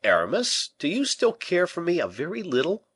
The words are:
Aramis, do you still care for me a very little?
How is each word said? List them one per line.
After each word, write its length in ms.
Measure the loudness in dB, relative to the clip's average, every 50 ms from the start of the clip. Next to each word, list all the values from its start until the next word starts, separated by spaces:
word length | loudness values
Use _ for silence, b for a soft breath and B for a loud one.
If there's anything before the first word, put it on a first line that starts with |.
Aramis, 680 | _ 6 4 4 4 2 0 -2 0 0 -2 -2 -4 -6 _ _
do 80 | -4
you 160 | -2 0 0 -2
still 300 | -2 -2 0 0 0 0
care 340 | 0 -6 -2 0 0 0
for 140 | 0 -2 -4
me 180 | -2 -2 0 0
a 80 | 0
very 340 | -2 -4 -6 -6 -6 -6 -8
little? 460 | -6 0 0 2 2 2 0 -2 _ _ _